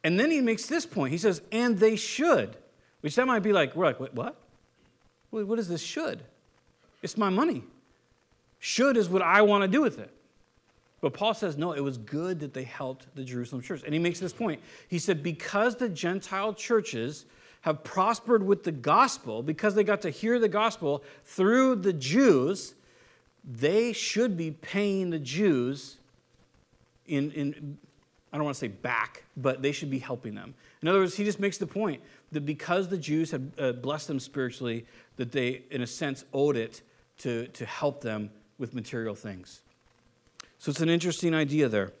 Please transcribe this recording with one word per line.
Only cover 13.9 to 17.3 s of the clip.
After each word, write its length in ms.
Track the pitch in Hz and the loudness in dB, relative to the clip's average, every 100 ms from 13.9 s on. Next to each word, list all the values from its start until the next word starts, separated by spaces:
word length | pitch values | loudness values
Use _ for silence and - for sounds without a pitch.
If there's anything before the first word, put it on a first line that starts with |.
he 60 | 156 | 0
makes 220 | 170 175 | 0 -2
this 120 | 180 | -8
point. 300 | - 220 151 - - - | -4 -4 -4 -12 -20 -6
He 140 | 175 | -4
said, 200 | 196 165 | 0 0
"Because 560 | 156 160 - 202 233 240 | -2 -6 -4 0 0 0
the 120 | 240 | -4
Gentile 640 | 160 175 190 - 190 214 | -2 -4 -4 -4 -4 -4
churches 720 | 208 - 226 214 123 120 151 - | -6 0 0 2 -4 -6 -8 -18